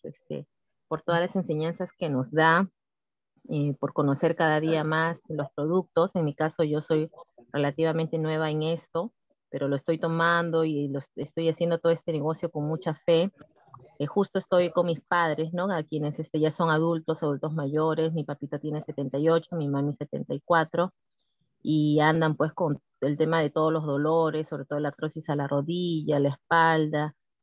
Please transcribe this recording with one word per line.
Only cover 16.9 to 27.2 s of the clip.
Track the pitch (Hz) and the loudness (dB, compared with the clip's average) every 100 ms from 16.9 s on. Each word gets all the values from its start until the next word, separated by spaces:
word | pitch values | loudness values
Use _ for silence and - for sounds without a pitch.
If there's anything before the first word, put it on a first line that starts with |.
| 165 160 160 | 0 -2 -2
adultos | 151 139 156 | -2 -2 -4
mayores. | 156 139 151 160 156 160 | -4 -2 0 0 0 -2
Mi | 160 | -2
papito | 147 143 143 147 | -6 -8 -8 -8
tiene | 156 151 | -6 -6
setenta | 151 147 139 139 | -6 -8 -4 0
y | 156 | 2
ocho, | 165 160 170 | 2 0 -4
mi | 143 | -2
mami | 139 143 | 0 -2
setenta | 147 143 147 143 143 | -4 -8 -8 -6 -6
y | |
cuatro, | - 170 160 165 185 - _ _ _ _ _ _ | 0 2 2 -2 -4 -6 _ _ _ _ _ _
y | - 156 151 151 | -2 2 4 4
andan, | 151 160 160 147 | 4 4 2 2
pues, | 156 | -2
con | - 170 143 _ _ | 0 -2 -2 _ _
el | 139 151 | -4 0
tema | 160 165 | 0 2
de | 147 | 0
todos | 156 160 | 0 0
los | 160 156 | 0 -2
dolores, | 143 151 165 160 156 156 | -2 0 2 2 -2 -6
sobre | 147 143 | -10 -8
todo | 147 | -4
la | 147 | -4
artrosis | - 156 160 160 | -4 -8 -6 -4
a | 147 | -4
la | 139 | 0
rodilla, | 143 147 175 180 160 151 147 | -2 -2 -2 -2 -2 0 2
la | 139 | 0
espalda, | 139 - 165 165 160 151 151 151 - | -2 0 4 4 4 2 0 -4 -8